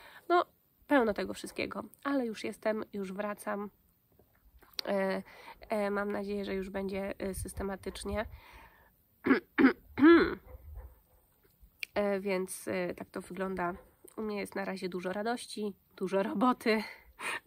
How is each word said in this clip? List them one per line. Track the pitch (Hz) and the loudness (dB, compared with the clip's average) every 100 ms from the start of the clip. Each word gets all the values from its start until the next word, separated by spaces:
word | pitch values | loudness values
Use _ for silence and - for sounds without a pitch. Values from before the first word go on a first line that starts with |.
| - - - | -20 -18 4
no | 349 - _ _ _ - | 4 4 _ _ _ 4
pełno | 285 220 | 4 6
tego | 202 190 | 2 -4
wszystkiego, | - 202 - 196 196 220 - | -6 -10 -6 -4 -6 -10 -8
ale | 285 285 240 | -2 0 -2
już | 208 | -4
jestem, | 220 208 220 220 - | -8 -4 -2 -2 -4
już | 202 190 | -6 -6
wracam. | 190 208 208 208 208 202 - _ _ _ _ _ _ - - - - - | -6 -6 -6 -6 -6 -6 -12 _ _ _ _ _ _ -20 -20 -10 -8 -2
E, | 202 190 190 - - - - - | 0 0 -2 -6 -18 -20 -20 -4
e, | 214 202 | -2 0
mam | 202 208 | 0 -2
nadzieję, | 202 202 202 | -2 -4 -4
że | 196 | -4
już | 190 190 | -4 -4
będzie, | 196 196 196 196 - | -6 -4 -4 -6 -6
e, | 196 | -6
systematycznie. | 190 190 - 196 190 196 - 202 208 226 - - - - - - _ _ _ | -6 -8 -6 -6 -6 -8 -8 -4 -4 -4 -10 -20 -20 -20 -20 -20 _ _ _
<clears throat> | - 262 - - 262 - - - 294 339 180 - - - - - - - _ _ _ _ _ _ - _ - | 4 4 4 6 6 6 -6 8 10 10 8 -2 -12 -18 -16 -16 -16 -20 _ _ _ _ _ _ -20 _ -6
E, | - 202 196 | -2 0 0
więc, | 196 185 185 - - | 0 -2 -2 -6 -6
e, | 185 175 | -4 -4
tak | - 196 | -6 -10
to | - | -10
wygląda. | - 185 190 185 175 190 - _ - - | -10 -6 -4 -2 -4 -4 -16 _ -16 -8
U | |
mnie | 214 202 | -6 -4
jest | - | -6
na | 196 | -6
razie | 196 190 185 | -6 -6 -6
dużo | 180 185 | -4 -4
radości, | 202 214 240 - - 208 - _ - | -4 -2 -4 -6 -6 -6 -8 _ -6
dużo | 185 190 | 0 2
roboty, | 196 311 254 - 240 214 202 - - | 2 4 2 4 2 0 0 -12 -20
<laughs> | - - - | -10 -8 -4